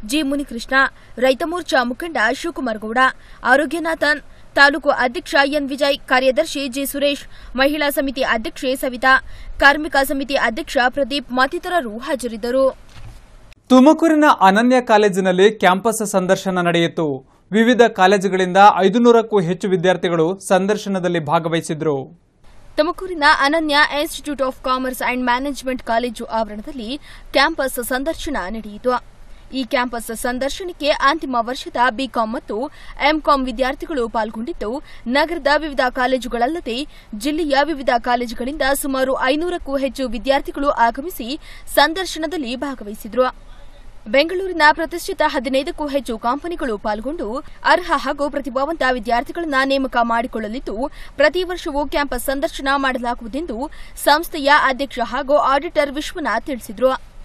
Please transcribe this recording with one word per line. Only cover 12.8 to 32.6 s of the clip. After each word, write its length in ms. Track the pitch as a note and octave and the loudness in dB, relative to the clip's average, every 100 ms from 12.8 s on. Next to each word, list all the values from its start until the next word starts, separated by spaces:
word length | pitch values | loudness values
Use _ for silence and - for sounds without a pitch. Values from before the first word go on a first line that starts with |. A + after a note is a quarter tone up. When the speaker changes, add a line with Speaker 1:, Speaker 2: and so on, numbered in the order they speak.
| - - - - - - - - _ | -18 -18 -18 -18 -20 -20 -20 -20 _
Speaker 2:
ತುಮಕೂರಿನ 560 | B3+ C4+ D#4 E4 D#4 D4+ - | 8 8 6 4 4 4 6
ಅನನ್ಯ 400 | F#3+ G3 B3 B3+ | 6 6 4 4
ಕಾಲೇಜಿನಲ್ಲಿ 680 | B3 G#3+ G#3 F#3 F#3+ F3+ G3+ | 6 6 6 4 2 6 6
ಕ್ಯಾಂಪಸ್ 560 | G#3+ F#3 F#3 A3+ G#3+ G#3 | 6 4 4 0 -2 0
ಸಂದರ್ಶನ 540 | G3 F3+ F#3+ F#3+ F#3 | 0 2 0 0 0
ನಡೆಯಿತು. 760 | F3 E3+ E3+ E3 D#3+ C3 - _ _ | 2 4 2 0 -2 -2 -10 _ _
ವಿವಿಧ 300 | G3+ A3+ B3 | 2 4 6
ಕಾಲೇಜುಗಳಿಂದ 760 | A#3 A3+ F#3 G3+ F#3+ F#3 F#3 F3+ G3+ - | 6 6 4 6 2 0 2 8 8 8
ಐದುನೂರಕ್ಕೂ 600 | F#3+ G#3+ A#3+ A#3 A3 G#3+ | 4 6 6 6 6 2
ಹೆಚ್ಚು 300 | E3+ F3+ G3+ | 2 -2 0
ವಿದ್ಯಾರ್ಥಿಗಳು 680 | F3+ F3 F3+ A3 E3+ D#3+ G3 | 2 2 2 0 2 0 0
ಸಂದರ್ಶನದಲ್ಲಿ 800 | - F#3 G3 G#3 G3+ G3 F3 F3 | 2 2 2 -2 -2 -2 0 -2
ಭಾಗವಹಿಸಿದ್ರು. 1000 | C#3+ E3 E3 E3 D#3+ D#3 D#3 C#3 C3 - _ _ - - - - | 0 0 0 -4 -4 -4 -2 -2 -6 -18 _ _ -20 -20 -10 -2
Speaker 1:
ತುಮಕೂರಿನ 460 | D#4 - F#4 E4+ D4 D#4 | 0 -2 -8 2 4 4
ಅನನ್ಯ 380 | C#4 D#4+ D#4 C#4+ D4+ C#4+ | 4 2 2 2 2 0
Institute 360 | D#4+ - - C#4 | -4 -6 -10 -4
of 140 | C4 | -4
Commerce 480 | - C4 B3+ B3+ B3+ A3+ | -4 -4 -2 -4 -4 -4
and 100 | B3 | -2
Management 600 | B3+ B3 C#4 C4 C4 B3+ | 0 0 -2 -6 -6 -8
ಕಾಲೇಜು 420 | - A3+ A#3+ A3 A#3 | -2 0 -2 -8 -6
ಆವರಣದಲ್ಲಿ 720 | A3+ G#3+ G#3 G#3+ C#4+ G#3+ C#4+ - - - | -4 -4 -8 -12 -10 -10 -10 -12 -20 -2
ಕ್ಯಾಂಪಸ್ 520 | C#4 C#4+ E4 C4+ B3+ | 2 2 0 -4 -4
ಸಂದರ್ಶನ 540 | A#3 B3+ C#4 D#4+ E4 B3+ F3+ | -4 -4 -4 -6 -4 -6 -6
ನಡೆಯಿತು. 520 | A3 G#3+ G#3 B3+ B3 - - - - - | -8 -12 -6 -2 -2 -4 -20 -20 -20 -10
ಈ 100 | C4 | -8
ಕ್ಯಾಂಪಸ್ 520 | B3+ B3 B3 A#3 A3 A3 | -2 -2 -2 -6 -8 -6
ಸಂದರ್ಶನಕ್ಕೆ 720 | B3+ A#3+ C4 - F4+ F4 C#4+ | -4 -2 -4 -6 -10 -4 -2
ಅಂತಿಮ 480 | C#4+ C4+ D#4 D4 B3 | 2 2 0 -2 -4
ವರ್ಷದ 360 | A3+ C4 F4 C#4+ A3 | -2 -6 -8 0 0
ಬಿಕಾಂ 420 | G#3+ G#3+ B3 A3 | 0 -4 -2 -4
ಮತ್ತು 340 | B3+ - G#3+ | -4 -8 -6